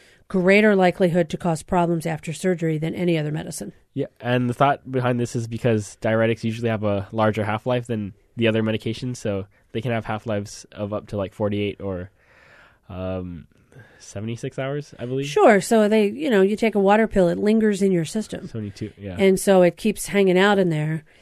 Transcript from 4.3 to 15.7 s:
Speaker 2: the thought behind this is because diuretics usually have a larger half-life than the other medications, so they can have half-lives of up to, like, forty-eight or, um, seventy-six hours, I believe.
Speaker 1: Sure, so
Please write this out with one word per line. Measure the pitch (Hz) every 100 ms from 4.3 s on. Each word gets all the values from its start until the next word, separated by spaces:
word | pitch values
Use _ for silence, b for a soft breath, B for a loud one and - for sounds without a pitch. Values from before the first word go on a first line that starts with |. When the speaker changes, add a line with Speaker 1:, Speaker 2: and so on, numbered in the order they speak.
| 123 123
Speaker 2:
the |
thought | 120 143 139 -
behind | 131 123 123
this | 120 123
is | 113
because | 113 123 110 101 -
diuretics | 110 110 113 113
usually | 113 113 117
have | 110
a | 104 101 98
larger | 113 110 107
half-life | 104 107 127 123 117
than | 110 101 - _ -
the | 113
other | 110
medications, | 110 110 117 110 127 123
so | 110 98 98 _ _
they | 117
can | 123
have | 113 110
half-lives | 110 117 104 101 - -
of | - 101
up | 104 -
to, | 104
like, | 95
forty-eight | - 104 104 101 -
or, | 98 92 90 _ b b b b b b -
um, | 90 92 92 90 85 - _ _ b b b
seventy-six | - 101 110 117 135 -
hours, | 135 147 147 -
I | 120
believe. | 135 143
Speaker 1:
Sure, | 254 330 196
so | -